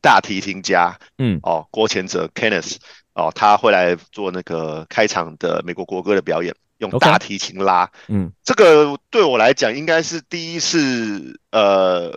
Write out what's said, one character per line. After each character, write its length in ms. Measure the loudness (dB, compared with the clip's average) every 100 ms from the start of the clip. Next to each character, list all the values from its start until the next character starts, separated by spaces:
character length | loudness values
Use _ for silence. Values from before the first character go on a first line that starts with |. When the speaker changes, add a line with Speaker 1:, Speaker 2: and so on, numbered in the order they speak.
Speaker 1:
大 180 | 4 4
提 220 | 2 -6
琴 180 | -6 -8
家， 340 | 0 2 2 -2 -16 -4
Speaker 2:
嗯。 200 | -2 -2
Speaker 1:
哦， 240 | -2 -4 -4
郭 180 | -2 0
前 200 | -2 -4
哲， 200 | -4 -6
Kenneth， 440 | -2 -2 0 -4 -12 -18 -20 _
哦， 180 | -4 -4 2
他 200 | 2 4
会 160 | 4
来 240 | 4 2 -2 _
做 200 | -10 -8
那 100 | -8
个 420 | -8 -6 -6 -10 -6
开 160 | -2 0
场 320 | 0 -6 -6
的 240 | -4 -4
美 120 | -6 -10
国 100 | -8
国 160 | -6
歌 140 | -2 -2
的 60 |
表 200 | -2 -4
演， 140 | -4 -10 _ -12
用 100 | -6 0
大 200 | 2 2
提 180 | -2 -10
琴 260 | -10 -4
拉。 200 | 0 2
Speaker 2:
OK。 80 | 0 -6 -6
嗯。 240 | -4 -4 -8
Speaker 1:
这 100 | -2 4
个 420 | 6 8 4 -2 _
对 120 | 2
我 160 | 2 4
来 160 | 2
讲 220 | 2 0 -2
应 100 | -2
该 160 | -2
是 180 | -2 -8
第 320 | -10 -12 -10
一 60 | -6
次， 800 | -2 0 0 -2 -4 -8 -12 -18 _
呃， 600 | 2 4 4 2 0 -4